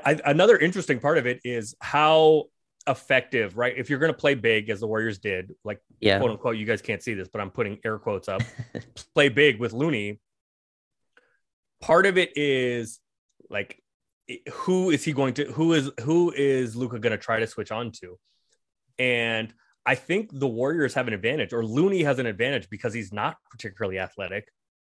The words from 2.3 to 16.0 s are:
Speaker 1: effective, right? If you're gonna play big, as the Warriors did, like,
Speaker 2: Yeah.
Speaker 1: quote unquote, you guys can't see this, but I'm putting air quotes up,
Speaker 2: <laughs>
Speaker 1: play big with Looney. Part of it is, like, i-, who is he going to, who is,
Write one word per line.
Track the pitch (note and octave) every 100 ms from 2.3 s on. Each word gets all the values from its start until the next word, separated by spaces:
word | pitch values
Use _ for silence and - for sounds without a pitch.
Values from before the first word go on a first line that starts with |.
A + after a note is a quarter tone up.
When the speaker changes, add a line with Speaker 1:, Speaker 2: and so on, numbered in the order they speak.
| D#3 - _ _ _ -
Speaker 1:
effective, | C3 - C3 - B2 G#2 G2+
right? | B2 A#2+
If | A#2+
you're | C3+
gonna | D#3+
play | C#3+ D3 C3+
big, | A2+ A2 G#2+
as | G2+
the | A2
Warriors | A2 A2+ G2
did, | G#2+ F#2 F#2 -
like, | G#2 G#2+ _ -
Speaker 2:
Yeah. | G#2+ G2
Speaker 1:
quote | A#2+
unquote, | G#2+ A#2+ A2+
you | G#2+
guys | A2
can't | - G#2
see | -
this, | G2+ F2
but | A2
I'm | G2
putting | - G#2+ G2 A2+
air | G#2+
quotes | A2 G2 -
up, | F#2+ A#2 - A#2+
Speaker 2:
<laughs> | - - - -
Speaker 1:
play | - C#3+
big | A#2 C#3 A2
with | A#2+
Looney. | A2+ D#3+ B2 G#2 G#2 _ _ _ _ _ _ _ _ _ _ _ _ _ _ _ _
Part | - E3 G3
of | F#3
it | E3+ D3
is, | C#3+ C3 B2+ A#2+ A#2 - _ _ _ _ -
like, | G2+ G2+ - _ _ _ _ -
i-, | A#2 -
who | - - F#3 F#3
is | D3
he | E3+
going | C#3 C3+ B2
to, | C#3+
who | A#2 E3
is, | E3 C3+ -